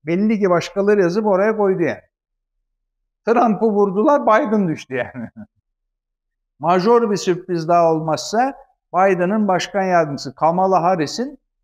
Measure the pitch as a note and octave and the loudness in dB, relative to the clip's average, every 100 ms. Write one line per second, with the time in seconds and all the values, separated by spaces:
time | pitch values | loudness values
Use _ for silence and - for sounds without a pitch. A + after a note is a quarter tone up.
0 | D3+ F3 G#3+ G#3+ G3 E3+ - G3 G3+ G#3 | -6 -2 0 0 0 0 -2 -2 2 2
1 | E3+ G3 G#3+ F#3 G#3+ G#3+ G3+ F3+ D#3+ F2+ | 2 0 0 2 2 0 0 0 -2 -4
2 | - _ _ _ _ _ _ _ _ _ | -12 _ _ _ _ _ _ _ _ _
3 | _ _ - A#3 A#3+ G3+ A3+ G3+ G3+ F#3+ | _ _ -2 0 2 0 0 0 0 0
4 | G#3+ D4 A3+ A3 C4+ G#3+ F#3 C#3 - B2+ | 2 2 2 0 2 0 -2 -4 -6 -8
5 | A#2 B2+ A2+ A2 G#2 _ _ _ _ _ | -8 -10 -14 -16 -20 _ _ _ _ _
6 | _ _ _ _ _ _ D#3 F#3 G3+ A#3 | _ _ _ _ _ _ -2 0 4 2
7 | A#3 G3 F#3+ F3 - F3 D#3+ F3 E3 D#3+ | 2 0 -2 -4 -4 -6 0 2 4 2
8 | D#3+ D3+ - G#3+ C4 C4 - _ _ E3+ | -2 -6 -4 -2 -2 -4 -16 _ _ 0
9 | G3 F3+ F3+ G#3+ G3+ F3+ - G3+ F#3+ F3 | 2 2 0 0 0 -2 -2 -4 0 0
10 | D#3 C#3 C3+ - D#3 F3+ F#3+ F#3 E3 F#3 | 0 -4 -10 -2 0 2 2 2 2 0
11 | C#3+ - C4 C#4+ _ _ | -2 -6 -10 -10 _ _